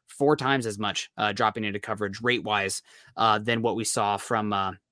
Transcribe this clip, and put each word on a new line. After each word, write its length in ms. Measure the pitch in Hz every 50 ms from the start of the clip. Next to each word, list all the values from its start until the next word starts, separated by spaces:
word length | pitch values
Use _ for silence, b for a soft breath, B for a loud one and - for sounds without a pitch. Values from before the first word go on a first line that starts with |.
| b
four 300 | _ - - 139 147 151
times 300 | 143 131 131 139 131 117
as 120 | 113 98 104
much, 320 | 107 101 90 - - - _
uh, 160 | - 107 104
dropping 320 | 101 107 113 107 - 117 107
into 160 | 104 98 101
coverage 400 | - - 110 104 104 98 98 110
rate 240 | 117 120 123 104 -
wise, 380 | 107 104 101 98 95 - - b b b b b b b
uh, 220 | - 113 110 107 107
than 240 | 107 120 117 113
what 140 | 113 113 95
we 80 | 117 110
saw 340 | - - 120 104 104 101 98
from, 340 | - - 120 110 107 104
uh, 200 | 101 98 95 95 92 - _ _